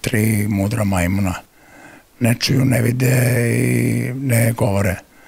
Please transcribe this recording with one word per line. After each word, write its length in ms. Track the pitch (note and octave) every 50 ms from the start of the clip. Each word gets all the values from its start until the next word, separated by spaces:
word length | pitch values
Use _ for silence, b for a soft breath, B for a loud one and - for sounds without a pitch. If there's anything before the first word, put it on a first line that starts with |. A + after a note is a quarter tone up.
tri 460 | - - B2 G#2+ G#2+ A2 A2 G#2 G#2 G#2
mudra 340 | G#2 G2 G2 G#2 A2+ A2 G#2+
majmuna. 500 | G2 G2 F2+ F2 F2+ F#2+ G2+ G2+ F#2 F2 - - _ B B B B B B B B B B B B _ -
Ne 160 | A#2 A2+ A#2 -
čuju, 260 | - - C3+ C3+ -
ne 160 | B2+ B2 A#2
vide 340 | A#2 A#2 A#2+ B2+ B2+ B2+ C3 B2 A#2+ A#2+ A#2+ A#2+ A#2+ A#2 A#2
i 580 | A#2+ A#2+ B2 B2 A#2+ A#2+ A#2 A#2 A#2+ A#2+ B2 B2
ne 400 | C3 C#3 C3 A#2+ A2+ A#2 A2+ A#2
govore 420 | - B2 G#2 G2 G2 F#2+ F2+ F#2 - - B B B B